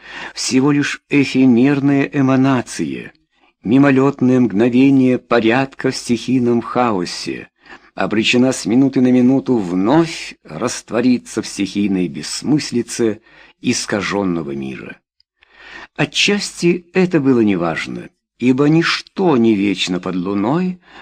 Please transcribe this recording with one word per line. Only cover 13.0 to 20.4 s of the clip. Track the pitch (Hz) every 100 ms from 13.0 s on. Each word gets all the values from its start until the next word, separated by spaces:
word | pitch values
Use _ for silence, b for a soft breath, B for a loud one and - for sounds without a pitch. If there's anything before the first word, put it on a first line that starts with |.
| 117 101 b b b _
искаженного | - 120 - 107 87 98 98 85 73
мира. | 69 65 60 - - _ _ _ B B B B B B -
Отчасти | 147 - - 202 - - 175 175 -
это | 185 180 170
было | 135 120
неважно, | 107 92 85 78 64 60 - _ _ -
ибо | 123 131 147
ничто | 160 165 - - - 185 131
не | 113 104
вечно | 101 92 - 92
под | 92 90
луной, | 90 101